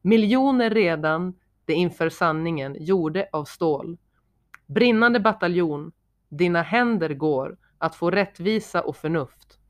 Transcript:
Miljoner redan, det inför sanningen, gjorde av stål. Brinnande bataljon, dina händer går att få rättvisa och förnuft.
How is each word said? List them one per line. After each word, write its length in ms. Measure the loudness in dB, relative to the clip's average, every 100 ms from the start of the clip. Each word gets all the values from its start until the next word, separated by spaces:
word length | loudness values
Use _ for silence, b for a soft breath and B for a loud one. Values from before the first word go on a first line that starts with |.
Miljoner 680 | 4 4 4 2 4 2 2
redan, 640 | 2 2 0 0 -2 -4 -8 _ _
det 80 | -4
inför 360 | 0 0 -2 -6
sanningen, 680 | 0 -2 0 -4 -4 -6 -8
gjorde 500 | -2 0 0 -4 -4
av 140 | -6
stål. 520 | -8 -4 -2 -2 -6 -14 _ _ _ _ _ -20 -6
Brinnande 520 | 2 4 4 4 4
bataljon, 720 | 0 0 -2 0 -2 -4 -10 _ _ _ _
dina 320 | -2 0 0
händer 520 | 0 0 2 0 -2
går 440 | -2 0 0 -4 -12 _ _
att 180 | -6
få 160 | -2 -2
rättvisa 720 | 0 -2 -4 -2 -2 -2 -4
och 140 | -4
förnuft. 640 | -8 -4 -4 -4 _ _ _